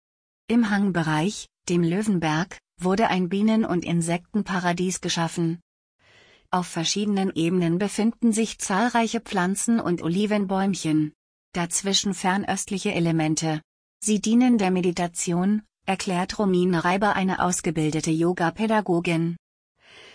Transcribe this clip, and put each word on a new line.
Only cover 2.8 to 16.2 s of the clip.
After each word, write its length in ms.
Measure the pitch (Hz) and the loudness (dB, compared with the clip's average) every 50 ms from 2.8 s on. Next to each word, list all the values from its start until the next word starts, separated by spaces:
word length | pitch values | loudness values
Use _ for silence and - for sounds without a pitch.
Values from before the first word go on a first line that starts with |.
wurde 280 | 175 185 190 196 226 - | -2 0 2 2 2 2
ein 200 | 180 185 185 170 | 2 0 0 0
Bienen- 360 | 196 196 208 220 220 220 226 | 0 2 2 4 4 2 2
und 200 | - 180 170 - | 0 -2 -2 -2
Insektenparadies 1160 | - 170 170 165 170 170 175 - _ - 208 196 - 190 180 180 175 175 180 180 185 175 - | 0 0 0 0 -2 -4 -4 -4 _ -4 -4 -2 -2 -4 -2 0 0 0 0 -2 -2 -2 -4
geschaffen. 600 | - 170 - 175 165 160 - 170 170 165 165 170 _ _ _ _ _ _ _ _ _ _ _ - - - - _ _ _ | -4 -4 -2 -2 -2 -2 -2 -2 -2 -2 -2 -4 _ _ _ _ _ _ _ _ _ _ _ -20 -20 -20 -20 _ _ _
Auf 160 | - 180 175 | -4 -4 -4
verschiedenen 640 | - - 170 160 - - 202 208 208 202 196 190 196 - | -4 -4 -4 -4 -2 -2 -2 -2 0 0 0 0 0 0
Ebenen 440 | - 165 170 185 185 170 165 165 180 | -2 0 0 2 2 2 2 0 0
befinden 540 | 208 196 - - 214 226 - _ 233 233 | -2 -2 0 0 0 0 0 _ 0 2
sich 260 | 208 220 226 - - - | 2 2 0 -2 -4 -6
zahlreiche 600 | - - 196 185 233 247 - 233 226 214 - 233 | -6 -2 0 0 0 2 2 0 0 0 -2 -6
Pflanzen 580 | - - 214 185 175 185 196 - - - 233 226 | -6 -4 -2 0 0 0 -2 -2 0 0 0 0
und 240 | - 170 180 165 | 0 0 -2 -2
Olivenbäumchen. 1120 | - 160 170 196 214 196 214 208 196 190 196 190 196 202 180 - - 156 151 156 151 151 - _ _ _ _ _ _ _ | -2 -2 0 0 0 0 0 0 0 0 0 0 0 0 -2 -2 -2 0 2 2 0 -2 -4 _ _ _ _ _ _ _
Dazwischen 600 | - 180 170 170 - - - 196 190 - - 202 180 | -6 -6 -4 -2 -4 -4 -2 0 0 0 0 -2 -4
fernöstliche 800 | - - 185 185 - - - 185 196 - - 202 185 - 202 | -2 0 0 0 0 -2 -4 -4 -6 -6 -6 -6 -4 -4 -2
Elemente. 680 | - 170 170 170 165 160 156 156 156 - 160 160 156 156 - _ _ _ _ _ _ _ | 0 0 0 2 2 2 0 0 0 0 0 -2 -2 -4 -6 _ _ _ _ _ _ _
Sie 200 | - 208 214 196 | -2 0 0 0
dienen 380 | - 220 226 240 254 254 240 214 | 2 2 4 4 6 4 4 4
der 120 | 196 185 | 2 2
Meditation, 920 | 185 185 175 180 170 185 175 170 - - - 180 170 175 185 202 214 214 - _ _ _ _ | 2 2 0 0 0 -2 -4 -4 -4 -6 -4 -2 0 0 2 2 0 -2 -4 _ _ _ _
erklärt 520 | - 190 - - 202 180 175 | -4 -4 -4 -4 -4 -2 -2